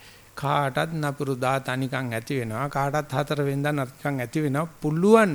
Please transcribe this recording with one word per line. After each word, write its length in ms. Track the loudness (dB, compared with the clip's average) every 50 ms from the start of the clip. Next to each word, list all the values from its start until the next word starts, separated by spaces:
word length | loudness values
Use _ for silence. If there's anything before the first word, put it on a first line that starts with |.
| -20 -20 -20 -20 -20 -18
කාටත් 600 | -10 -6 -2 0 2 2 2 0 0 -2 -2 -2
නපුරු 420 | -2 -2 -2 -4 -4 -4 -4 -4 -2
දා 200 | 0 0 0 0 0
තනිකන් 480 | -2 -2 -2 -2 -2 -2 -2 -4 -4 -4
ඇති 260 | -4 -6 -4 -4 -4
වෙනවා, 320 | -4 -2 -4 -4 -4 -4 -2
කාටත් 440 | -2 0 0 0 0 -2 -2 -2
හතර 280 | -2 -2 -2 -2 -2 -2
වෙනිදා 320 | 0 -2 -2 0 -2 0
නරකම් 420 | -2 -2 -4 -6 -8 -6 -4 -4 -2
ඇති 220 | -2 -4 -2 -2 -2
වෙනවා. 260 | 0 0 0 -2 -2 -4 -8
පුළුවන් 560 | -4 -2 -2 0 4 6 8 8 8 8 4